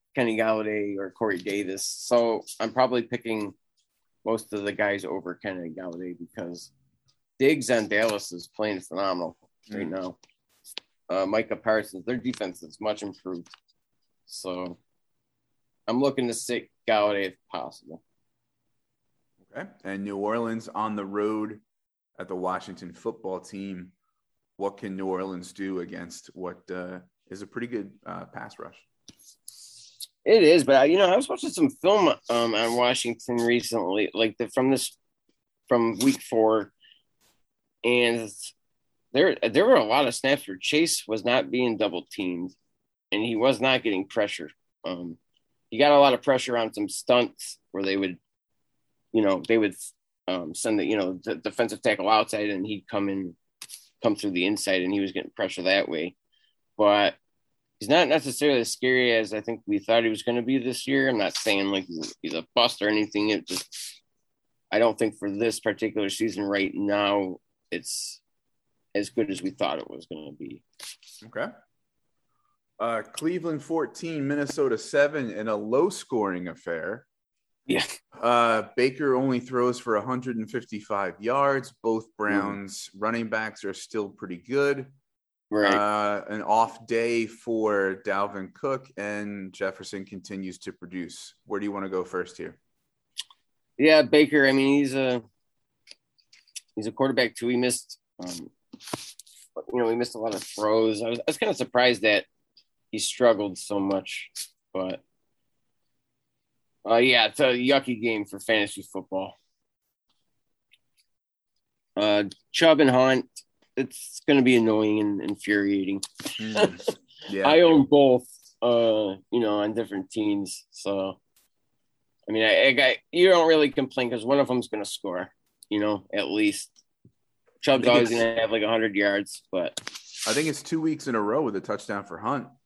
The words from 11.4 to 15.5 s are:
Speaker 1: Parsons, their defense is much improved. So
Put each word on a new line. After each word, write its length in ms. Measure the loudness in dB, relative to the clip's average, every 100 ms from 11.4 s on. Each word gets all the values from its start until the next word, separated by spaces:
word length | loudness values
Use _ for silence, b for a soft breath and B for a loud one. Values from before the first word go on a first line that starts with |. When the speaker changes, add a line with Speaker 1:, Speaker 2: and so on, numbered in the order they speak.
| -2 -4
Speaker 1:
Parsons, 480 | 0 0 -2 -8 -6
their 100 | -6
defense 460 | -6 -6 -8 -10
is 180 | -18 -6
much 220 | -6 -4
improved. 460 | -8 -12 -10 -10 -12 -20 _ _ _ _ _ _ _
So 520 | -12 -10 -8 -10 -12 _ _ _ _ _ _ _